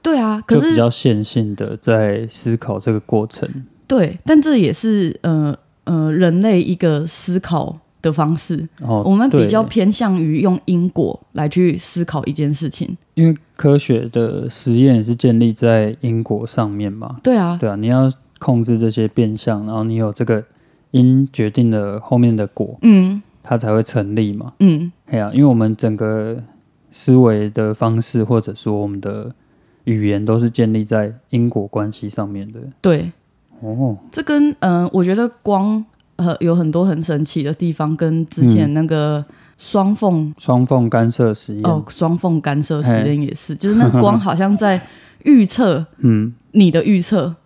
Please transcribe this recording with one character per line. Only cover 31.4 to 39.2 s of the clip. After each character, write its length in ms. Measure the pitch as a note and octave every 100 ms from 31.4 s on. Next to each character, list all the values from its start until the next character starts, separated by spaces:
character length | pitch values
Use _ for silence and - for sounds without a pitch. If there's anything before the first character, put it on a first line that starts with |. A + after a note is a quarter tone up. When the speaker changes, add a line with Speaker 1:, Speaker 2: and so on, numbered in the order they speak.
| A#2+
Speaker 2:
果 160 | A#2 G2+
关 260 | G#2+ G#2+
系 160 | G#2 G#2+
上 180 | G#2 G#2
面 240 | G2+ G2+
的。 80 | A2 B2+ C3+
Speaker 1:
对。 320 | G3 D#3 E3+ - _ _ _ _
Speaker 2:
哦。 380 | A2+ A#2 C3+ G#2 -
Speaker 1:
这 120 | -
跟， 340 | D#4 D4 D4 -
呃， 280 | F#3 F3 F3
我 120 | -
觉 100 | F3+
得 140 | G3 A#3+ -
光， 420 | - G3 G3+ G#3+ G#3+ _ _ -
呃， 200 | F3 D#3+
有 160 | E3+ E3+
很 140 | D#3+
多 120 | D#3+
很 160 | F#3+ D#3+
神 240 | D#3+ D3+
奇 180 | D3+ -
的 120 | C#3+
地 180 | D3+ F3
方， 240 | D#3 D3+ D#3
跟 300 | D#3+ E3 D#3+
之 220 | - B2+
前 260 | G#2+ D3+
那 80 | D3
个 420 | D#3+ D#3 D3+ D3+